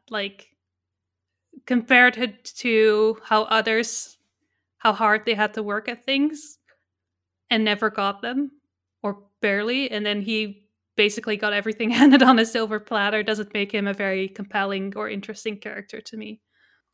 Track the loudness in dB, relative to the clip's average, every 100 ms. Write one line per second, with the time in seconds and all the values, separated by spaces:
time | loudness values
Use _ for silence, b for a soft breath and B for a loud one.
0 | -10 -8 -8 -10 -20 _ _ _ _ _
1 | _ _ _ _ _ -14 -4 -2 2 4
2 | 4 2 -6 -8 -18 -8 0 4 4 4
3 | 0 0 0 0 2 0 0 -2 -2 -6
4 | -12 _ _ _ _ _ _ _ 0 2
5 | 2 0 0 0 -2 -4 -6 -6 -8 -10
6 | -2 0 0 -4 -16 -20 _ _ _ _
7 | _ _ _ _ -4 0 0 0 -2 -2
8 | -4 -4 -6 -4 -6 _ _ _ _ _
9 | -8 -8 _ _ -2 0 -2 -2 -2 -4
10 | -2 -4 -2 -4 -4 -10 _ _ _ 0
11 | 0 0 -6 -4 -2 -2 -2 -2 0 6
12 | 8 8 8 6 4 0 -2 -6 -4 -2
13 | 0 -2 -2 -4 -4 -6 -4 -2 -4 -2
14 | -4 -4 -6 -8 -6 -4 -2 -4 -6 -8
15 | -8 -8 -12 -10 -10 -10 -12 -14 -14 -16
16 | -16 -16 -16 -18 _ _ _ _ _